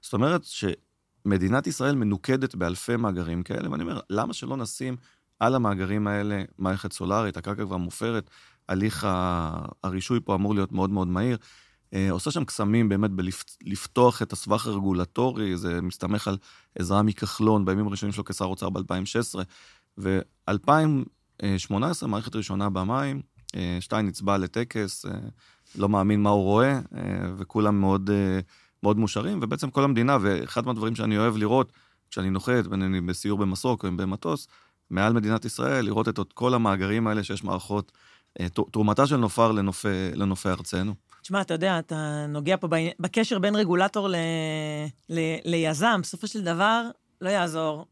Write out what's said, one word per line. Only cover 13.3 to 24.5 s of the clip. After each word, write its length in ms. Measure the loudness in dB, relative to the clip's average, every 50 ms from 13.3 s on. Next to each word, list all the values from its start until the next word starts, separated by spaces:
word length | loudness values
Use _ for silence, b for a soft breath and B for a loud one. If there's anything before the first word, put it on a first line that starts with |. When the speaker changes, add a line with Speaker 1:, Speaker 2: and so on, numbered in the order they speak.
| -6 -8 -12 -14 -16 _ -8
Speaker 1:
לפתוח 580 | -8 -8 -8 -8 -4 _ 6 6 6 6 4
את 120 | -6 -6 -6
הסבך 340 | -8 0 0 0 0 0
הרגולטורי, 920 | -2 -2 0 0 2 2 2 0 -2 _ 0 0 2 2 0 -2 -2 -2
זה 240 | -2 -2 -2 -2 -2
מסתמך 460 | -4 -4 -6 -4 -2 -2 -2 0 0
על 100 | -2 -4 -4 B B B B B B _
עזרה 260 | -4 0 2 4 4
מכחלון, 640 | 4 4 2 0 -4 -6 -2 2 4 4 6 4 4
בימים 220 | 2 2 0 0
הראשונים 260 | -2 -2 -4 -4 -4 -4
שלו 120 | -4 -6
כשר 200 | -6 -4 -4 -4
אוצר 240 | -4 -4 -4 -4 -4
באלפיים 360 | -4 -4 -4 -2 -2 -4 -4
שש 100 | -2 -2
עשרה, 280 | -2 -2 -2 -4 -6 -8 B B B B B B B B B _
ואלפיים 1080 | -6 -2 0 0 0 0 _ _ _ _ -2 -2 0 4 4 4 4 6 4 2 0 -2 -4 _ _ _ _ _ _ -2 0 0
שמונה 320 | 0 0 -2 -2 0 0 0
עשרה, 200 | -2 -2 -2 -2
מערכת 260 | -2 -2 -4 -4 -6
ראשונה 340 | -6 -4 -2 -2 0 0 0
במים, 520 | 0 0 0 0 0 -2 -2 -2 -4 -8 -10 _ _ -16 -16 -10 -6
אה, 220 | -4 -4 -2 -2 -4
שטייניץ 420 | -4 -2 -2 0 0 0 -2 -2
בא 160 | 0 2 2
לטקס, 680 | 2 2 0